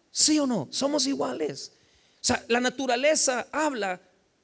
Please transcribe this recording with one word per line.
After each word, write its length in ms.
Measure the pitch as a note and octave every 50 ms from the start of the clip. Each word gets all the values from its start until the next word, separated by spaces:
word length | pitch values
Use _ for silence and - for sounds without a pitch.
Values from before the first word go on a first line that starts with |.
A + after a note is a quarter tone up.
| _ _
¿Sí 280 | - - - D4+ D#4 D4+
o 80 | C#4+
no? 200 | B3+ A#3+ F3+ B2 -
Somos 360 | - - C4 C#4+ D4 D4 C4
iguales. 640 | C#4 C#4 C4 C#4+ C4 - - - - - - - - _ _ _ _ _ _ _ _ _
O 100 | _ -
sea, 180 | - B3 - -
la 120 | - A#3 B3
naturaleza 880 | B3 B3+ B3 C#4+ C4+ B3+ A#3+ A#3+ C4+ D4+ D#4 - - C4+ B3 A#3 - -
habla 500 | - C#4+ D#4 D4+ C4+ A3 G3+ F#3+ F3+ F3 _ _ _ _ _ _ _ _